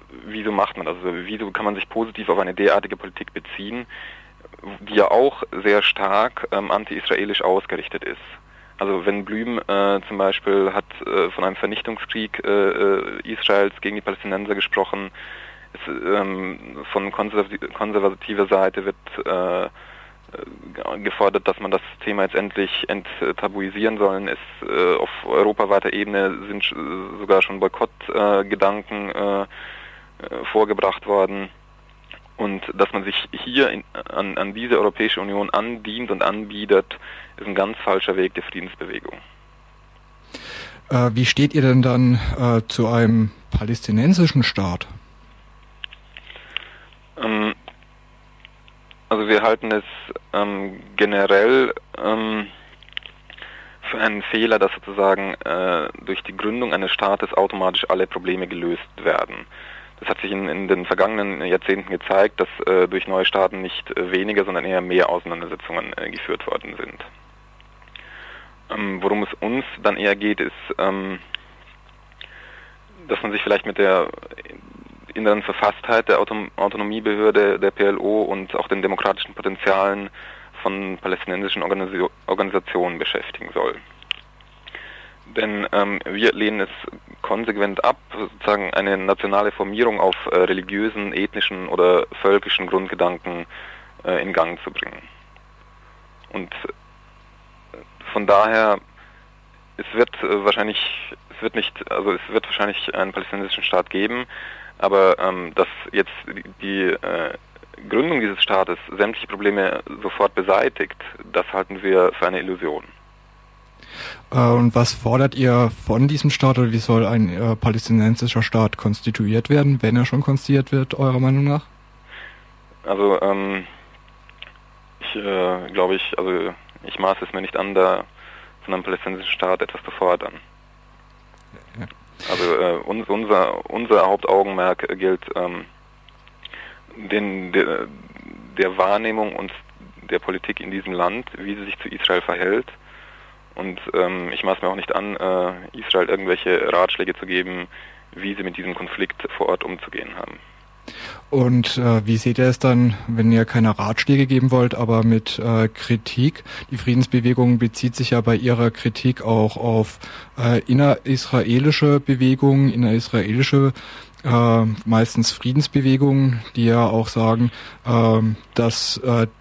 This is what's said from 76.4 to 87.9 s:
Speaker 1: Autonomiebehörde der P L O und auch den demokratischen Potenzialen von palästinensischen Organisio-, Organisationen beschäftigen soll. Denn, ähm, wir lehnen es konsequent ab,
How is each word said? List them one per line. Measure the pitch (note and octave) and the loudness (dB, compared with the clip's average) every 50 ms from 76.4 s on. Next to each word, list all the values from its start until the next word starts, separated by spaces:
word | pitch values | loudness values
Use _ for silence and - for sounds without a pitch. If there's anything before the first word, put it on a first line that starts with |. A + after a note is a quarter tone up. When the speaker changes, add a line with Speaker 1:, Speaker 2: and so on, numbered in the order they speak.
| G2 - - | -8 -8 -4
Speaker 1:
Autonomiebehörde | - G2 G2+ - G#2+ G#2 G#2 G#2+ A2+ G#2+ A2 G#2 G#2 G#2+ G#2+ G2+ G#2 G2+ G2+ G2 G2 | -2 -2 -2 -2 -2 -6 -4 -4 -2 -2 -2 0 2 4 4 4 4 4 4 2 2
der | G2 G2 | 0 0
P | - - G2+ | 2 2 2
L | G2 G2 - | 2 2 0
O | - G2+ G#2+ A2 | 0 0 2 2
und | - - G2 G2 F#2+ - - | 0 0 -2 -6 -6 -6 -4
auch | - - - | -4 -2 -2
den | G2 G2 | -2 0
demokratischen | F#2 G2+ F#2+ F#2 - G2 F#2+ - - - - | 0 -2 0 0 0 0 0 -2 -6 -12 -10
Potenzialen | - - G2 F#2+ - - G2 F#2+ F#2+ G2 G2 G2 G2+ G2 - - - - - - - - - - - | -6 -6 -6 -4 -2 0 2 2 4 2 0 0 -2 -6 -10 -14 -18 -20 -20 -20 -20 -20 -20 -10 -4
von | - F#2+ G2 G2 G2 F#2+ F#2 - | -4 -4 -4 -4 -6 -8 -8 -6
palästinensischen | - F#2+ F#2 - - F#2 F2+ F#2+ G2+ F#2+ - G2 | -4 -4 -4 -4 -4 -6 -4 -4 -4 -4 -4 -4
Organisio-, | E2 E2 G2 G2 F#2 F#2 G2 F2 F2+ - - - - | -2 -2 -2 -2 -4 -4 -2 -2 -2 -2 -4 -6 -6
Organisationen | - F#2+ G2+ G2 F#2+ G2 F#2+ - - - F2+ F2+ F2 E2+ E2 | -4 -2 -2 -2 -2 -2 -4 -4 -2 -2 -2 -2 -2 -2 -4
beschäftigen | D#2+ - - - - - - - - - | -6 -4 -4 -6 -6 -8 -12 -14 -12 -8
soll. | - - - - - - - - - - - - - - - _ _ - - _ - - - - - - - - - - - - - - - - - | -4 -4 -2 -2 -4 -8 -14 -20 -20 -18 -12 -12 -12 -12 -14 _ _ -20 -20 _ -20 -20 -20 -20 -20 -18 -18 -18 -20 -20 -20 -20 -20 -20 -18 -10 -6
Denn, | A2+ G#2+ G#2+ G#2 G2+ G2 - | -4 -4 -4 -4 -4 -4 0
ähm, | - G2+ G2+ G2+ G2+ - - | 0 0 0 0 -2 -6 -6
wir | - G2 G#2 A2+ A2+ | -6 -2 2 2 2
lehnen | - G2+ G#2+ G#2+ G#2+ G2+ | 2 2 0 -2 0 -2
es | G2 - - - - - - - - - - - | -4 -6 -8 -14 -14 -16 -16 -16 -20 -20 -18 -10
konsequent | - - A2 A2 A#2 A#2 G2+ G#2 G2+ G2+ F#2+ - - | -6 -4 -4 -2 -2 -4 -2 0 0 -2 0 0 0
ab, | A#2+ | 0